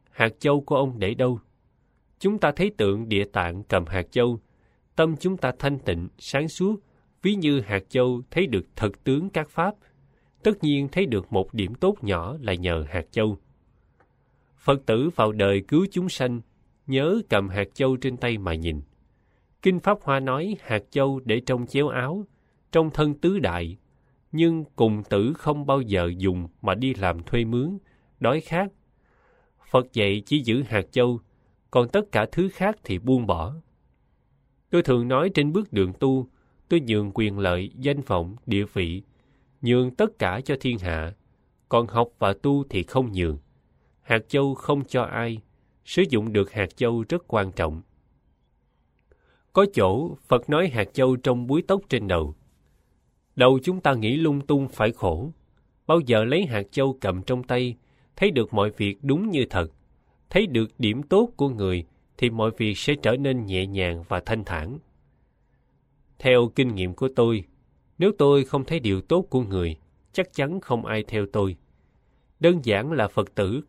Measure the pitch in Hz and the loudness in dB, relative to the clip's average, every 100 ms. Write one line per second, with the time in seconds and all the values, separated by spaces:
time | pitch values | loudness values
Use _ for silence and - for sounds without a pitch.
0 | _ - 113 - 147 147 147 139 139 120 | _ 0 0 2 0 0 0 0 0 -2
1 | 98 123 127 117 - _ _ _ _ _ | -4 0 0 -2 -10 _ _ _ _ _
2 | _ _ 196 214 151 143 202 208 101 101 | _ _ -4 0 0 0 -2 0 0 0
3 | 113 101 101 101 85 90 - 95 82 92 | -2 -2 0 -2 -2 -6 -2 -2 0 -4
4 | 85 123 120 113 - _ _ _ _ - | -2 0 0 -2 -10 _ _ _ _ 0
5 | 160 151 185 185 127 - 143 139 - 85 | 0 0 -4 -2 -4 -2 -4 -2 -4 -4
6 | 87 - - 135 156 - 185 214 - _ | -6 -14 -6 -4 -4 -2 -2 -2 -10 _
7 | _ _ 185 202 151 139 110 98 - 127 | _ _ -2 0 2 0 0 -4 -2 0
8 | 127 123 123 165 180 101 - - 107 - | 0 -2 -4 -2 0 -2 -4 -4 -4 -2
9 | - 139 185 165 147 - 185 214 _ _ | -2 0 0 -4 -4 -2 -2 -4 _ _
10 | _ _ _ _ - - 151 143 139 180 | _ _ _ _ -2 0 0 0 0 -2
11 | 180 104 - 98 95 110 92 123 190 202 | 0 -2 0 -2 -2 -4 -6 0 0 0
12 | 107 87 87 151 113 87 90 80 76 107 | -2 -2 -4 -8 -4 -2 -2 -2 -4 -8
13 | - 117 110 98 _ _ _ _ _ _ | -4 -2 0 -2 _ _ _ _ _ _
14 | _ _ _ _ _ _ - 139 - 113 | _ _ _ _ _ _ 0 0 2 0
15 | 156 - 107 107 98 98 - 151 196 180 | 0 0 0 2 2 2 2 0 2 -2
16 | 185 - 127 120 - _ _ _ - 131 | -6 -4 -4 -4 -10 _ _ _ -4 0
17 | 151 220 - 104 98 101 98 - 135 131 | 2 0 0 -2 0 -4 -4 0 0 0
18 | 131 123 120 110 90 80 82 76 71 _ | -4 -4 -4 -4 -4 -4 -4 -6 -10 _
19 | _ _ _ _ _ _ 190 180 196 202 | _ _ _ _ _ _ 0 2 0 0
20 | - 135 135 135 190 202 - 110 - 143 | 0 0 0 -2 -4 -8 -4 -4 -2 0
21 | 135 135 131 117 123 123 120 139 147 123 | 0 -2 -2 -2 0 -4 -2 0 0 -2
22 | 127 190 202 _ _ _ _ 165 160 147 | -4 -6 -10 _ _ _ _ 2 2 2
23 | 151 147 170 196 101 87 85 95 _ _ | 0 2 0 2 -2 -2 -6 -10 _ _
24 | _ _ _ 156 165 165 147 - 113 104 | _ _ _ 2 2 2 -4 2 2 2
25 | 104 101 113 165 151 147 143 139 117 95 | 0 0 2 -2 -4 -2 0 0 0 0
26 | 87 87 95 90 82 - 98 95 131 117 | 0 0 -2 -2 -6 -6 -2 0 -2 0
27 | 92 85 90 120 113 120 151 196 - _ | -2 -2 -2 -2 0 -2 -2 -6 -14 _
28 | _ _ 113 156 - 165 196 - _ _ | _ _ 0 0 -2 -4 -4 -8 _ _
29 | _ _ _ _ _ _ - 127 123 113 | _ _ _ _ _ _ 0 0 0 0
30 | 101 104 - 147 113 123 113 110 90 127 | 0 0 -2 -2 2 0 0 -2 0 0
31 | 123 120 - _ _ _ _ 127 120 202 | 0 0 -8 _ _ _ _ 0 2 0
32 | 214 107 110 - 190 - 190 214 - 92 | 0 -2 0 -2 -4 -2 -4 -2 -6 -4
33 | 123 127 107 85 85 160 - _ _ _ | 0 0 0 -2 -4 -10 -18 _ _ _
34 | _ _ _ _ _ _ _ 175 151 123 | _ _ _ _ _ _ _ 0 4 2
35 | 120 131 185 151 147 180 208 104 92 - | 2 2 2 2 0 0 -2 0 0 0
36 | 135 131 120 _ _ _ _ 170 123 107 | 0 0 -4 _ _ _ _ 0 2 0
37 | 101 104 107 101 95 90 98 127 139 143 | 0 -2 -2 0 0 0 -4 -4 -4 -2
38 | - 92 85 110 - 101 101 101 85 90 | -2 -2 -2 -10 -2 -2 -2 -4 -4 -6
39 | - _ _ _ _ _ 120 123 127 127 | -12 _ _ _ _ _ 2 2 2 0
40 | 214 - 98 101 135 135 127 117 90 80 | -2 0 -4 -2 -4 -4 -2 -4 -4 -6
41 | 80 - _ _ _ _ _ 117 117 117 | -6 -12 _ _ _ _ _ 0 2 0
42 | 120 _ 101 98 143 143 135 95 85 131 | -2 _ -2 0 0 0 -2 -4 -2 -2
43 | 123 92 85 73 - _ _ _ _ _ | -2 -2 -2 -4 -12 _ _ _ _ _
44 | - 113 - 143 139 135 - 143 135 127 | -2 -2 2 0 0 -2 -2 -2 0 -4
45 | 113 113 117 110 - _ _ _ - - | -2 -4 -6 -8 -14 _ _ _ -4 0
46 | 185 117 110 104 98 110 95 - 120 117 | 2 2 2 0 0 -2 -4 0 0 0
47 | 113 175 - 110 98 - 82 80 - _ | -2 -6 -2 -2 0 -2 -4 -4 -14 _
48 | _ _ _ _ _ _ _ _ _ _ | _ _ _ _ _ _ _ _ _ _
49 | _ _ _ _ _ 185 202 120 95 107 | _ _ _ _ _ 2 2 4 2 2
50 | 165 151 - 123 - 151 180 113 98 - | -4 -10 0 0 2 0 0 -2 -4 2
51 | 131 127 135 123 120 151 180 196 - 123 | 2 2 0 -2 0 -2 0 -2 0 -4
52 | 101 85 76 - _ _ _ _ _ _ | 0 -2 -2 -8 _ _ _ _ _ _
53 | _ _ _ - 123 135 156 185 147 123 | _ _ _ 4 6 6 0 0 0 2
54 | 107 143 160 143 - 143 135 - 113 - | 0 0 0 0 0 0 0 0 -2 0
55 | 95 80 143 - _ _ _ _ - 170 | -2 -2 -6 -12 _ _ _ _ 0 2
56 | 123 110 113 160 175 107 98 143 135 131 | 4 2 4 0 0 -4 -4 0 0 0
57 | 98 90 90 127 123 123 123 113 _ _ | -2 -2 -2 -4 -2 -2 -2 -6 _ _
58 | _ - 202 135 107 107 104 - 101 98 | _ -2 0 2 0 0 0 0 -4 -2
59 | 139 151 220 156 117 95 80 - _ _ | -2 -2 0 -2 -2 -2 -4 -8 _ _
60 | _ _ _ 180 214 117 110 - 107 120 | _ _ _ 0 2 0 -2 0 -2 0
61 | 147 190 240 - 143 110 95 90 80 _ | 2 4 4 0 -2 0 -2 -2 -6 _
62 | _ - 123 113 110 110 107 98 - 147 | _ -2 -2 0 -2 0 -4 -2 -2 0
63 | 107 127 139 131 101 92 95 98 90 82 | 2 2 0 -2 -2 -4 -2 -2 -2 -4
64 | 82 90 - 113 101 82 80 151 - _ | -6 -6 -2 -4 -4 -8 -8 -12 -16 _
65 | _ _ _ _ _ _ _ _ _ _ | _ _ _ _ _ _ _ _ _ _
66 | _ _ 131 123 120 - 127 101 90 90 | _ _ 4 4 4 2 0 0 -4 -2
67 | 135 131 117 110 - _ _ _ _ - | -2 2 2 0 -6 _ _ _ _ 0
68 | 190 202 143 143 131 139 131 165 110 95 | 0 4 6 6 2 -4 -4 -2 0 -2
69 | - 170 - 131 110 95 85 76 _ _ | 2 0 2 -2 0 -2 -2 -6 _ _
70 | _ - 180 - 139 185 - 117 107 107 | _ -6 -6 -4 -4 -4 -4 -4 -2 -4
71 | 107 110 101 107 98 87 _ _ _ _ | -4 -4 -2 0 -2 -4 _ _ _ _
72 | _ _ _ _ 165 180 120 101 135 156 | _ _ _ _ 2 4 0 0 0 -2
73 | 104 - 101 - 95 127 | 0 -2 -4 -2 -2 -2